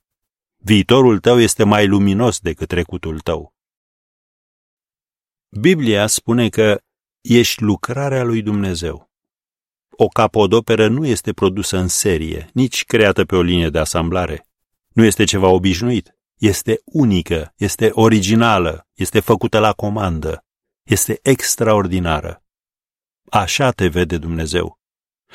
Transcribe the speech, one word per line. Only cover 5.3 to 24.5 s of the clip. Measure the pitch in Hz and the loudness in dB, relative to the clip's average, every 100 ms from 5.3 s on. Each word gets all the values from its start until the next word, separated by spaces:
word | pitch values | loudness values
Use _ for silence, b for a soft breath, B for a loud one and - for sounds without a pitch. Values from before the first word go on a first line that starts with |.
| _ _ | _ _
Biblia | 104 151 170 117 101 104 | 0 2 2 2 0 0
spune | - - 120 110 | -2 -2 0 0
că | - 107 101 - _ _ _ | 2 2 0 -6 _ _ _
ești | 120 120 117 - | 2 2 2 0
lucrarea | 104 98 - 127 139 131 | -2 -2 -4 -6 -4 -4
lui | 120 113 | -2 -4
Dumnezeu. | 104 104 98 85 85 73 _ _ _ _ _ _ _ _ _ | -4 -4 -4 -6 -8 -10 _ _ _ _ _ _ _ _ _
O | - 107 | -2 0
capodoperă | - 107 110 98 113 - 110 107 | 2 0 2 2 2 2 2 2
nu | 127 151 | 0 -2
este | 107 110 | -4 -6
produsă | - 95 95 92 95 | -2 -2 -2 -4 -4
în | 92 | -2
serie, | - 104 80 80 78 80 | -2 -2 -2 -4 -10 -6
nici | 120 131 - - | -2 -2 -4 -2
creată | 113 104 98 90 | 2 2 2 0
pe | 92 | 0
o | |
linie | 87 87 82 | 2 0 0
de | 78 | -2
asamblare. | 78 87 82 92 82 78 - _ _ _ _ | -2 -4 -2 -4 -4 -8 -16 _ _ _ _
Nu | 113 | 2
este | 113 - | 2 4
ceva | 101 98 95 | 0 2 2
obișnuit. | 92 95 87 120 113 - _ _ _ | 4 2 -2 -2 -4 -6 _ _ _
Este | 107 95 - 110 _ | -2 0 -2 -4 _
unică, | 156 120 92 82 82 73 - | 0 2 2 0 -4 -6 -6
este | 98 - 110 | -6 0 0
originală, | 107 110 110 95 113 117 98 82 80 - | 4 4 4 2 2 4 2 0 -6 -12
este | - 92 110 | -8 -2 0
făcută | - 107 113 110 | 2 0 0 0
la | 107 | 0
comandă, | - 104 107 95 82 80 80 _ _ _ _ | 0 -6 -4 -4 -4 -6 -10 _ _ _ _
este | - 104 - - | -2 -2 -2 -2
extraordinară. | 139 127 - - 110 104 95 92 85 76 80 - _ _ _ _ _ _ _ _ _ | 0 0 -2 -2 0 0 0 -2 -2 -4 -6 -14 _ _ _ _ _ _ _ _ _
Așa | 107 92 - 131 | -2 -2 0 -2
te | - 92 | 0 -2
vede | 85 85 85 | 0 -2 -4
Dumnezeu. | 80 82 78 | -6 -6 -4